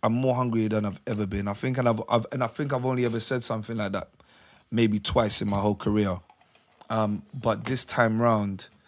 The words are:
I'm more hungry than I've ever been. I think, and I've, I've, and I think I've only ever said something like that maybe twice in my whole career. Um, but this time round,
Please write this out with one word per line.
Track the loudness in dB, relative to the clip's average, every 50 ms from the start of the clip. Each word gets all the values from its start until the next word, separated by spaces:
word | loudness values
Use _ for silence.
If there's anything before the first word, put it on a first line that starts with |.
| 0
I'm | 0 0
more | 2 2 0 0
hungry | 2 0 0 0 0 0 0
than | 0 0 -2
I've | -2 -6 -6 _ -4
ever | -2 -2 -2 -2
been. | -2 -4 -4 -4
I | -4
think, | -4 -2 -2 -2 0
and | 2 2
I've, | 2 0 0 0
I've, | 0 0 0 0
and | -4 -4 -4
I | -4
think | -4 -4 -4 -2 -2
I've | -2 0
only | 0 0 2 0
ever | 0 0 0
said | -2 0 -2 0 0
something | -2 -2 -2 -4 -6 -4 -4
like | -4 -4 -4
that | -6 -8 _ _ _ -20 _ -20 -20 -20 -20 -20 -20 _ _
maybe | 2 4 4 4 4 2
twice | -2 0 2 2 4 4 4 2
in | 2 2
my | 0 2
whole | 2 0 0
career. | 0 -2 0 2 2 2 0 -2 -4 -8 _ -20 _ _ _ _ _ _ _ _ _ -10 _
Um, | -2 0 0 0 -2 -4 -6 -10 -14
but | -4 -2 -2 -2 -2 -2
this | -4 -2 -2 0
time | 0 2 2 4 4 4 2
round, | 2 4 2 2 0 -2 -4 -6 -10 -16 _ _ _